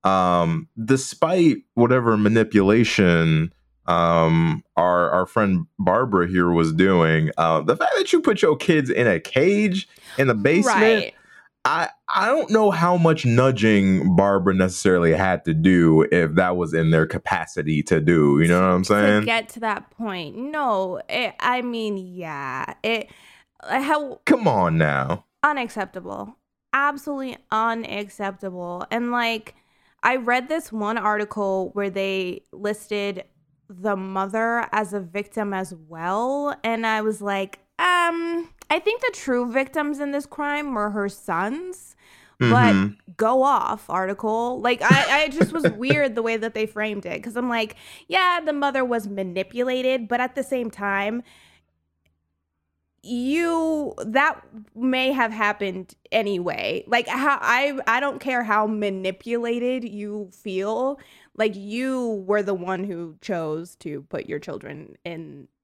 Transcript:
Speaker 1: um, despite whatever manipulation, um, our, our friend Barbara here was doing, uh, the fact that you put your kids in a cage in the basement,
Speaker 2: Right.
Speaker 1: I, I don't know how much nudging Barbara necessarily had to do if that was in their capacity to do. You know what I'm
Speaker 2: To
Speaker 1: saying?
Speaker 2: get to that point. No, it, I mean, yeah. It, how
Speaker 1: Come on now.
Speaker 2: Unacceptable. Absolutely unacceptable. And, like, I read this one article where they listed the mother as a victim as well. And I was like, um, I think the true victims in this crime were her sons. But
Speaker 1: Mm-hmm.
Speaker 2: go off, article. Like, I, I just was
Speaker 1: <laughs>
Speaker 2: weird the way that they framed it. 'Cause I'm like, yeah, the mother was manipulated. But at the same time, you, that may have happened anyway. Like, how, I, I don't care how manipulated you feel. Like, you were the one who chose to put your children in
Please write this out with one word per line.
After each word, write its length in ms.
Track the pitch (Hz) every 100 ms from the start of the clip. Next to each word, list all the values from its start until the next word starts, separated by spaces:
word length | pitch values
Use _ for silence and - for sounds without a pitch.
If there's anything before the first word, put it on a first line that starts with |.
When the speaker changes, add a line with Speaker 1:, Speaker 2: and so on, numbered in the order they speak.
Speaker 1:
um, 640 | 95 95 92 87 85 82 - -
despite 720 | 110 135 - - 160 185 170 120 _
whatever 440 | - 120 127 117 110
manipulation, 1400 | 104 113 110 107 95 110 113 - 92 85 82 80 82 _ _ _ -
um, 760 | 87 85 85 82 82 85 82 - -
our, 340 | 87 87 87
our 140 | 90
friend 400 | 92 - 101 92 82 _
Barbara 500 | 92 107 127 98 87
here 220 | 92 87
was 240 | 85 80
doing, 560 | 80 95 90 82 80 78 -
uh, 240 | 82 80
the 120 | 76
fact 180 | 120 - 480
that 160 | 381
you 80 | 349
put 220 | 311 202
your 120 | 175
kids 360 | 147 - 160 131
in 160 | - 120
a 120 | 85
cage 720 | - - 165 202 214 185 - _ - -
in 80 | 135
the 80 |
basement, 420 | 113 101 165 226 202
Speaker 2:
Right. 380 | 113 110 - - _ - _ _
Speaker 1:
I, 240 | 127 160 170 - -
I 120 | - 208
don't 240 | 294 -
know 200 | 220 214
how 280 | 165 170 180
much 260 | 165 160
nudging 920 | 127 117 131 120 110 104 98 92 90
Barbara 380 | 87 98 98 92
necessarily 640 | 92 92 87 101 90 85
had 280 | 80 95 87 -
to 80 |
do 480 | 80 87 90 82 78 78
if 220 | 87 80
that 240 | 80 90 90
was 160 | 82
in 160 | 80 80
their 160 | 80 78
capacity 760 | - - 92 80 - 76 78
to 140 | 73 85
do. 420 | 76 82 73 71
You 80 | 82
know 120 | 87
what 140 | 92
I'm 80 | 92
Speaker 2:
To 60 | 92
Speaker 1:
saying? 360 | 104 104 104
Speaker 2:
get 240 | 107 226 220
to 100 | -
that 300 | 226 202 -
point. 460 | _ 226 185 156 -
No, 640 | 269 311 277 202 185 180 -
it, 260 | - 240 -
I 220 | - 254
mean, 340 | 247 240 220 196
yeah. 800 | 185 180 165 143 139 131 - -
It, 260 | - 226 - - - - _ _
how 580 | - 247 277 302 285 - -
Speaker 1:
Come 200 | 254 202
on 300 | 110 87 80
now. 480 | 78 69 65 87 _ _
Speaker 2:
Unacceptable. 920 | 294 285 240 - 185 190 170 98 208 240 _ _ _
Absolutely 640 | 269 285 285 302 277 262 - _
unacceptable. 1400 | 220 226 226 226 202 202 - 202 190 196 180 175 175 -
And, 180 | 233 240
like, 460 | 240 233 226 220 _ _ _ _ _
I 100 | - 262
read 320 | 233 247 254
this 220 | 320 320
one 260 | 220 208 226
article 720 | 214 208 208 214 196 190 185
where 160 | 202 196
they 540 | 190 196 190 180 - _
listed 720 | - 208 208 - 208 202 185 - _ _ _ _
the 280 | 180 202 196
mother 720 | 190 190 196 214 226 233 -
as 220 | 208 202
a 80 | 202
victim 520 | 175 190 208 - 202
as 220 | 190 190
well. 840 | 170 156 165 170 202 247 277 285 285
And 240 | 220 226 226
I 160 | 220
was 180 | 214 214
like, 380 | 202 196 196 - _ -
um, 680 | 349 359 339 339 339 339 330 _ -
I 80 | 311
think 220 | - 466
the 100 | 508
true 380 | - - 247 247
victims 480 | 247 269 320 294 285
in 140 | 285
this 140 | 285 285
crime 480 | - 294 294 294
were 160 | 247 208
her 180 | 208 202
sons. 880 | 202 - 170 196 285 370 370 - _ _ - _ _
But 360 | 123 120 104
Speaker 1:
Mm-hmm. 380 | 98 98 - - 180
Speaker 2:
go 260 | 220 262
off, 480 | 269 254 - 214 -
article. 720 | 180 190 202 220 220 240 254
Like, 200 | 226 240
I, 420 | 220 269 277 277
I 40 | 302
just 240 | 277 -
was 160 | 320 269
Speaker 1:
<laughs> 20 |
Speaker 2:
weird 420 | 208 254 294 277
the 80 | 220
way 140 | 226 226
that 180 | 220
they 120 | 220 214
framed 380 | 214 214 202
it. 160 | 180 -
'Cause 160 | 233 226
I'm 120 | 247
like, 260 | 233 220 - - - _
yeah, 320 | 370 370 349
the 80 | 311
mother 320 | 294 285 269
was 240 | 254 233 208
manipulated. 960 | 202 190 175 190 240 247 254 254 247 220
But 140 | 240
at 160 | 254 262
the 80 |
same 260 | 262 262 226
time, 540 | - 202 196 202 233 - _ _ _ _ _ _ _ _ _ _ _ _ _ _ _ _ _
you, 920 | - 240 254 311 339 330 320 311 285 -
that 400 | 220 233 294 - - 220 208 220
may 340 | 254 254 262
have 200 | 262 233
happened 640 | 220 208 208 196 185 185 - _
anyway. 720 | 220 202 190 175 - 95 180 -
Like, 220 | 233 240
how, 300 | 247 285 285
I, 380 | 226 240 285 269 -
I 100 | 233
don't 220 | 277 -
care 240 | 269 247
how 240 | 220 214 214
manipulated 1120 | 214 208 190 185 190 - 233 233 240 247 254
you 460 | 233 202 208 208 196
feel. 680 | _ 214 185 196 226 262 277 - - _ -
Like, 200 | 220 196
you 680 | 202 226 262 262 240 214 185
were 160 | 208
the 100 | 196
one 300 | 190 175 185
who 320 | 196 170 170 156
chose 540 | - 180 160 156 175 -
to 260 | 165 147
put 240 | 143 165 -
your 120 | 147
children 580 | 156 - - 147 156 -
in 440 | 170 165 160 143 - _